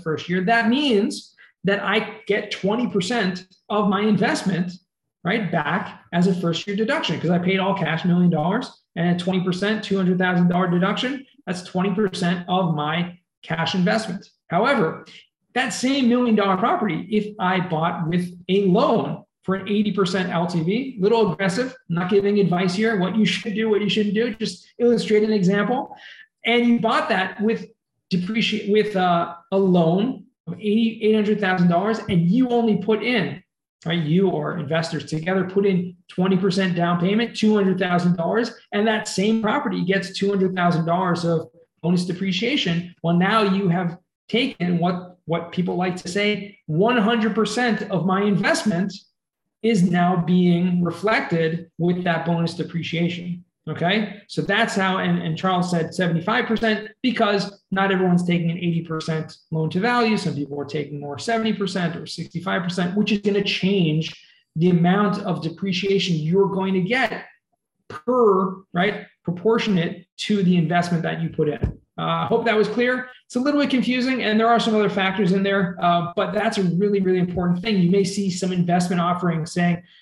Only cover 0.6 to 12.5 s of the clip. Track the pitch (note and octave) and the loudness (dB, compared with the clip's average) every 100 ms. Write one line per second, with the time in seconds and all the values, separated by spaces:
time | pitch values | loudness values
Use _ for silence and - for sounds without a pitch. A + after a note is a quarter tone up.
0.6 | G#3+ B3+ D4 G#3 B3 D4 - _ - _ | 2 2 2 2 0 -4 -14 _ -20 _
1.6 | F#3 G3+ F#3+ G#3+ - - - G3+ - - | -2 -2 0 -2 -2 -10 -4 -4 -4 -4
2.6 | F#3 A3+ A#3 G3+ F3 A#3+ F#3+ F#3 - _ | -2 -2 -2 -2 -2 -2 -2 -4 -12 _
3.6 | - G#3 G3+ G3+ G#3+ G3+ A#3 D4+ F#3+ E3+ | -6 -2 0 2 2 2 2 0 -2 -2
4.6 | F3+ - _ _ _ _ E3+ A3+ F3 E3 | -4 -8 _ _ _ _ -4 -2 -2 -2
5.6 | D3 F#3 - - - F3 F#3 F3+ E3+ D#3+ | -2 -4 -6 -14 -6 0 2 2 -2 -4
6.6 | - G3 A3 D#4 D#4+ D#3+ F3+ F3 F3+ F#3+ | -4 -4 -2 -2 -4 -4 0 0 0 0
7.6 | F#3+ F#3 D#3 E3 F3+ F3 F3 D#3+ D#3+ A3 | 0 -2 -2 -2 0 2 4 2 0 -2
8.6 | C4 - _ - E3+ F3 F#3 F#3 F3+ F3 | -4 -14 _ -4 -2 0 -2 -2 -2 -2
9.6 | G3+ G#3+ - G3 F#3 F3+ F3+ F3+ F3 F3+ | -2 -2 -2 0 0 2 0 2 2 2
10.6 | F#3 F3 F#3+ G#3+ B3+ C#4+ - _ - F3+ | 0 0 0 -2 -4 -6 -12 _ -10 -10
11.6 | - F#3 F#3+ F#3 G3+ - F3 F3+ - | -6 -4 -2 0 -2 0 -2 -2 -2